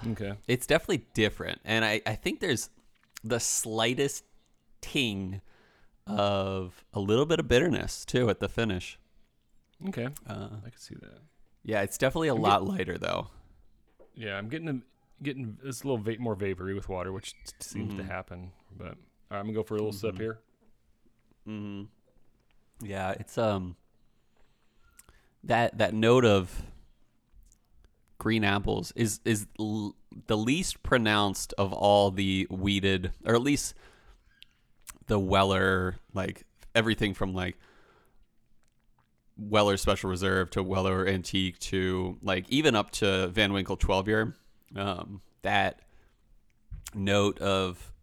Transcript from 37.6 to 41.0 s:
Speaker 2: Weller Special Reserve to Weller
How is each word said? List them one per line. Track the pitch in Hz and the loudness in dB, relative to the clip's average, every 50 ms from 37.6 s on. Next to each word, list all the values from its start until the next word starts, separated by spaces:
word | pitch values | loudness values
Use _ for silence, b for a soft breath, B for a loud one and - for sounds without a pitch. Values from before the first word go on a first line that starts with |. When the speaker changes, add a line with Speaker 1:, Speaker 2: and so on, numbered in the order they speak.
| b b b b b b b b b b b b b _ _ _ _ _ _ _ _ _ _ _ _ _ _ _ _ _ _ _ _ _ - | b b b b b b b b b b b b b _ _ _ _ _ _ _ _ _ _ _ _ _ _ _ _ _ _ _ _ _ -16
Speaker 2:
Weller | - 104 104 107 107 104 101 98 | -12 -4 2 6 6 8 6 6
Special | 95 - - 98 - - 95 | 4 4 2 2 2 2 -2
Reserve | 95 87 98 95 92 95 92 85 | -2 0 2 2 2 2 2 0
to | - 101 | 0 -2
Weller | 95 92 98 95 92 95 92 92 | 0 0 0 2 2 2 2 2